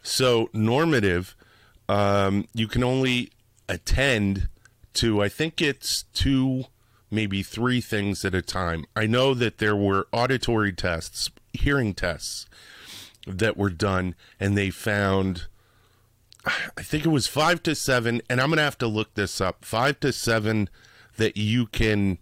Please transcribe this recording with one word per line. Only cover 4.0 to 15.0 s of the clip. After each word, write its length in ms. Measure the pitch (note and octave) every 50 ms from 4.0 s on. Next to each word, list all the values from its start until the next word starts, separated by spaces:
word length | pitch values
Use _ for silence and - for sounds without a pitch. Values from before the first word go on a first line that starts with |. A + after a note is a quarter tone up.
| C3+ C#3 B2+ A2 G2+ G2 G2 G2 - - - _ _ - _ _ - _ _
to, 300 | - - A#2 G#2+ G#2 G2+
I 60 | G#2
think 300 | - - D#3 E3 - -
it's 440 | - D3 C3+ - - - - - - _ _
two, 520 | - - C#3 C#3 C3 C3 C3 C3 C3 C3 - _ _ _ _ _ _ _ _
maybe 340 | G#2 G#2+ A2 G2+ G2 G2 F#2
three 380 | - - - A#2 B2+ B2 B2
things 440 | A2 - - G#2 G2+ G2+ G2 F2 -
at 100 | G2 F2+
a 60 | F#2
time. 440 | F2 - - F#2+ F#2 E2+ E2 E2 D2 - _
I 100 | A2 A2
know 280 | G#2+ A2+ B2 C3 C3+ C3+
that 260 | A#2+ B2 A2 - -
there 160 | A2 G#2+ G#2+
were 320 | G2+ G2+ G2+ G2 G2 F#2+ _
auditory 600 | - A#2 A#2+ B2+ C3+ B2 - - A#2+ A2 G#2+ G2+ F#2
tests 560 | - - F#2 E2+ E2 - - - - - - - - _ _ _
hearing 400 | - - C#3+ C#3+ C#3 B2 G#2+ F#2
tests 540 | - - F2+ E2 - - - - - - _ - - - - - - - - - - - - _ _ -
that 320 | - F#2+ F#2 A2 A2 -
were 120 | - G2+ G2+
done, 460 | F2 D#2+ G#2+ G2+ F#2+ F#2 F2+ F2+ F2 _ - - - _
and 180 | G2 G2+ G2+
they 120 | G2+ G2+ F#2+
found, 760 | F2 - - A2 G#2 G2+